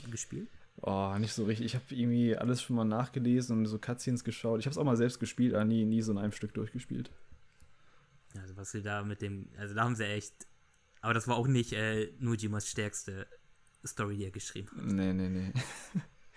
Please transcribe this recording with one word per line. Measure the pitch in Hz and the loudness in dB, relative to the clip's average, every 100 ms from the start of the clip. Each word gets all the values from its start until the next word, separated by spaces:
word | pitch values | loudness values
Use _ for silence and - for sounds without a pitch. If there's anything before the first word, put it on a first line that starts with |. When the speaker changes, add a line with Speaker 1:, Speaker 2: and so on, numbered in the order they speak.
| 120 | -10
Speaker 1:
gespielt? | 117 - - 233 - - - | -10 -8 -8 -10 -14 -20 -8
Speaker 2:
Oh, | - 98 98 98 | -2 0 0 0
nicht | 107 | 0
so | - 107 | 0 0
richtig. | 110 120 | 0 0
Ich | 123 | -4
hab | - | -4
irgendwie | 127 120 120 117 110 | 0 4 6 4 4
alles | 120 123 | 2 0
schon | - 120 | 2 2
mal | 110 | 2
nachgelesen | 110 127 131 120 123 123 110 | 2 0 0 4 4 4 2
und | 107 | 2
so | 107 | 0
Cutscenes | - 120 131 120 | -4 -2 0 0
geschaut. | 117 - 113 110 | -2 -2 0 0
Ich | 135 | 0
hab's | 160 | 0
auch | |
mal | 143 113 | 4 6
selbst | 120 - | 4 2
gespielt, | 120 - 123 104 | -2 2 4 4
aber | 110 | 4
nie, | 113 | 4
nie | 110 113 | 4 4
so | 110 | 2
in | 101 | 2
einem | 104 | 0
Stück | - 107 | -2 -4
durchgespielt. | 113 110 127 - 123 123 - - - - - - - - - - - - 98 | -4 -4 -6 -6 -6 -6 -12 -18 -20 -20 -20 -20 -20 -20 -20 -20 -20 -18 -14
Speaker 1:
Also | 95 98 | -12 -12
was | 95 | -8
sie | 107 | -4
da | 104 104 | -2 -2
mit | 104 104 | -2 -4
dem, | 101 98 - 92 | -4 -6 -10 -10
also | 104 | -6
da | 104 | 0
haben | 120 113 | 2 2
sie | 104 | 0
echt, | 104 - - - - _ _ _ - | -2 -4 -10 -20 -20 _ _ _ -4
aber | 110 117 | 0 0
das | 117 | 2
war | 117 | 2
auch | 127 | 4
nicht, | 127 117 | 2 2
äh, | 104 110 110 107 - | 0 0 0 -2 -2
Nojimas | 120 110 107 104 - | -2 0 0 -2 -2
stärkste | - 104 - - 95 - - - - _ _ | -2 -2 -4 -8 -10 -12 -16 -20 -20 _ _
Story, | - - 104 101 | -8 -4 -2 -2
die | 95 | -6
er | |
geschrieben | 101 - - 98 - | -6 -8 -8 -10 -6
hat. | - | -2
Speaker 2:
Nee, | 98 92 | 2 2
nee, | 92 92 | 2 0
nee. | 92 95 127 | -2 -2 -2
<laughs> | - - - 185 - - - | -4 -8 -8 -6 -6 -12 -20